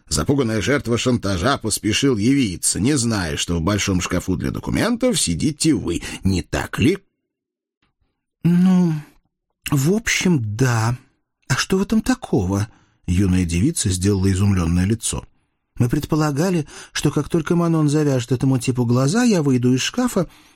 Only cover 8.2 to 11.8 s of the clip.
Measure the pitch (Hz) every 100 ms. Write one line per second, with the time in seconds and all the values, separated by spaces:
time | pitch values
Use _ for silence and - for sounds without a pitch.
8.2 | _ _ 170 175 185 180 175 156 147 _
9.2 | _ _ _ _ - 143 139 208 - -
10.2 | 185 156 107 104 131 117 113 123 _ _
11.2 | _ _ - 131 - 190